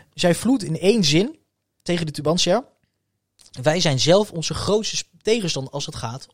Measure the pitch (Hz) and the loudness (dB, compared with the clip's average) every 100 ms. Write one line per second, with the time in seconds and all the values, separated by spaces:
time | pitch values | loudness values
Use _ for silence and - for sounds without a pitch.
0 | - - 175 165 214 262 156 156 180 233 | -10 -2 0 0 0 0 -2 -2 2 2
1 | 156 151 226 320 _ _ _ _ - 175 | 4 2 0 -4 _ _ _ _ -4 -4
2 | 165 143 147 175 170 202 269 _ _ _ | -4 -4 -2 0 2 2 -2 _ _ _
3 | _ _ _ _ _ - 127 170 165 131 | _ _ _ _ _ -4 0 2 2 2
4 | 117 185 214 170 156 160 - 208 214 - | 4 4 2 -4 -6 -4 0 0 -2 -6
5 | - _ - 233 180 147 131 143 - 151 | -10 _ -2 0 -2 -6 -8 -8 -10 -8
6 | 117 127 - | -10 -10 -16